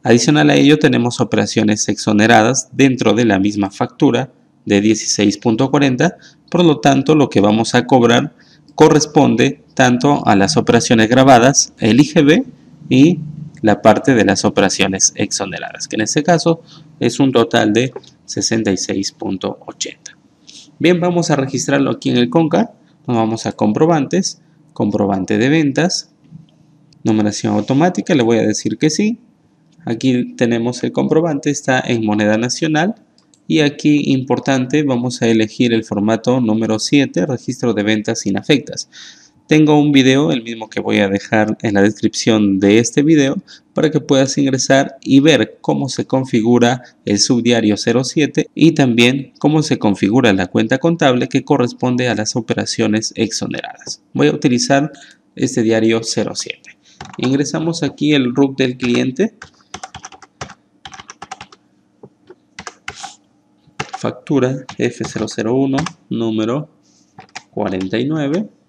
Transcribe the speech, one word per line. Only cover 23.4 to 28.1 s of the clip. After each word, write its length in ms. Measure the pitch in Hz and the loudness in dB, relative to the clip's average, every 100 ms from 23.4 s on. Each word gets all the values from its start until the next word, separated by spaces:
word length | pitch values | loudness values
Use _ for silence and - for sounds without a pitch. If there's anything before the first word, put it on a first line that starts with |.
| 104 | -6
a 60 | |
comprobantes, 840 | - 107 107 156 160 131 175 - - _ _ _ | -2 -2 2 2 2 0 -2 -4 -10 _ _ _
comprobante 640 | - 107 104 101 98 92 104 | -6 -4 -2 -2 -2 -2 0
de 100 | 127 | 2
ventas, 640 | 160 147 131 175 - - _ _ - - _ _ _ _ _ | 2 0 0 -2 -4 -12 _ _ -20 -20 _ _ _ _ _
numeración 520 | 113 107 104 - 113 104 | -2 0 0 -4 -4 -4
automática, 580 | 104 131 180 185 - | -2 0 0 -2 -2